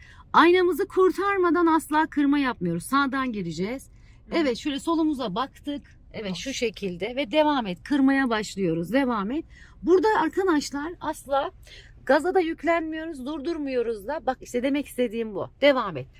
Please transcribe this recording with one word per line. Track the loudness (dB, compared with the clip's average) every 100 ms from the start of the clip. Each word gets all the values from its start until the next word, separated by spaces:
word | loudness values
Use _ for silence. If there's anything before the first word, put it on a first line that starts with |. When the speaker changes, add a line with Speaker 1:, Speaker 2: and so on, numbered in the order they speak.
| -20 -20 0
Speaker 1:
aynamızı | 4 6 6 4 0 -2
kurtarmadan | 2 2 2 0 2 2 4 4
asla | 2 2 0 0
kırma | 0 2 2
yapmıyoruz. | 0 -2 -4 -4
Sağdan | 0 0 0 -2 -4
gireceğiz. | -4 -6 -4 -6 -6 -12 -20 -20 -20 -4
Speaker 2:
Hı. | 0
Speaker 1:
Evet, | 0 0
şöyle | -4 -4
solumuza | 0 2 2 0 -4 -2
baktık. | -4 -6 -8 -8 -10 -20 -18
Evet, | -10
Speaker 2:
Tamam. | -8 -6
Speaker 1:
şu | -6
şekilde | -4 -4 -4 -8 -6 -6 -4
ve | -2
devam | 2 2 2 -2
et. | -6
Kırmaya | -2 2 4 4 2
başlıyoruz. | 0 -2 -2 -2 -2 0
Devam | 0 0 -2 -2
et. | -6 -8 -16 -20 -6
Burada | 4 4 6 2
arkadaşlar | 0 0 2 2 0 -6 -8 -8
asla | -8 -8 -2 -2 -2 -8 -20 -20 -20 -8 2
gaza | 2 4
da | 2
yüklenmiyoruz, | 0 -2 0 0 0 -6 -8 -10 -8
durdurmuyoruz | -6 -6 -4 -4 -2 -2 -6 -6
da. | -6 -4
Bak | -6
işte | -4 -2
demek | 0 -2 -4
istediğim | -2 -2 -2 -6 -6
bu. | -8 0
Devam | 2 2 -2 -8
et. | -12